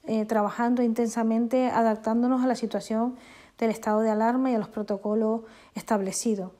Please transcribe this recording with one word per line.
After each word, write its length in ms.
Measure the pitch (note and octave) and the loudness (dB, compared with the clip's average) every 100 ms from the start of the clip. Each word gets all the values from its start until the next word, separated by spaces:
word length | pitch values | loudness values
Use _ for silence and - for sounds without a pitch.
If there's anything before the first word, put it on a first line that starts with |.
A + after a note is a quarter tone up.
| - | -2
eh, 200 | A3 G#3+ | -2 0
trabajando 560 | A3 G#3 - A#3 B3 | 0 0 0 0 2
intensamente, 840 | A#3+ A3+ A#3 A#3 A3+ A3+ A#3 B3+ B3+ | 2 2 0 0 0 2 2 2 2
adaptándonos 720 | - A3+ A3 A3 A#3 B3 B3+ | 2 2 2 0 0 2 2
a 40 | B3+ | 2
la 80 | |
situación 640 | A#3+ A3 G3+ - A3 A#3+ B3+ - - - - | 0 -2 -4 -4 -2 -2 -4 -18 -20 -20 -2
del 140 | A3+ | -2
estado 320 | A3 A3 G#3+ | -2 0 2
de 80 | A3 | 2
alarma 400 | G#3+ A3+ B3+ C4 | 2 2 2 2
y 40 | |
a 40 | A#3 | 0
los 100 | - | -2
protocolos 720 | - G#3 G3 G#3 G#3+ A3 A3+ A3+ - - | -8 -6 -4 -2 0 0 -2 -6 -20 -16
establecidos 760 | - - G#3+ F#3+ - A#3 G#3 F#3 - | -14 -2 -2 0 -2 -2 -2 -4 -12